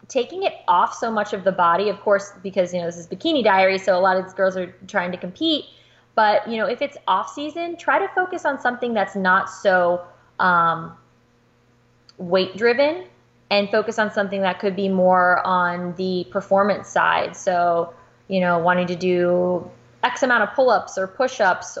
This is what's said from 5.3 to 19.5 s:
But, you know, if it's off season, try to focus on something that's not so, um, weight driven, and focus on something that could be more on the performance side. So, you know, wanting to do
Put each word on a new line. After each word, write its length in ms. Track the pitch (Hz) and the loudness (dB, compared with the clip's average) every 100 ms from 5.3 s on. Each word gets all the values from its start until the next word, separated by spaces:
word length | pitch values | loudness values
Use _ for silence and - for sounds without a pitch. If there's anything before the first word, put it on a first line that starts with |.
| - 320 294 - - _ _ _ - | -6 -2 -2 -6 -20 _ _ _ 2
But, 300 | 214 208 - | 2 2 0
you 80 | 226 | -4
know, 80 | 214 | -2
if 160 | 240 | -2
it's 160 | 277 - - | -6 -6 -2
off 220 | 190 214 | -2 -2
season, 480 | 302 294 339 339 339 | -8 -10 -8 -8 -6
try 200 | - 294 | 0 0
to 120 | 392 | 0
focus 340 | 370 359 349 | -2 -4 -4
on 160 | 311 277 | -4 -2
something 340 | 247 240 240 | -4 -2 -4
that's 220 | 220 190 202 | -2 -2 0
not 340 | 185 190 - | 2 2 0
so, 520 | - 202 185 175 180 - - _ - | -2 2 4 4 0 -6 -20 _ 0
um, 600 | 185 170 165 160 165 - _ _ _ _ _ _ _ _ _ _ _ - | 2 4 2 0 -8 -18 _ _ _ _ _ _ _ _ _ _ _ -14
weight 400 | 175 190 185 190 | -2 0 0 0
driven, 480 | 233 240 294 359 370 _ _ _ _ | 2 4 2 0 -10 _ _ _ _
and 220 | 202 196 | 0 2
focus 260 | 220 214 226 | 0 0 -2
on 140 | 208 | -2
something 300 | 214 196 196 | -2 -2 -2
that 180 | 190 180 | -2 0
could 160 | 202 185 | -4 -2
be 140 | 190 | 0
more 500 | 190 185 185 180 180 185 | 4 4 6 4 2 2
on 480 | 185 175 175 180 175 | 0 0 -2 -8 -6
the 320 | 185 180 175 | -4 -4 -4
performance 600 | 196 - 196 202 185 - | -6 0 2 2 0 -2
side. 480 | 180 165 165 170 180 | 0 2 0 -2 -4
So, 560 | 190 175 175 170 170 - - _ - | -2 0 2 0 -2 -10 -20 _ -4
you 140 | 190 | -2
know, 180 | 180 170 | 2 2
wanting 280 | 170 180 175 | 2 0 0
to 100 | 175 | -2
do 760 | 185 180 175 180 180 | 0 2 2 2 0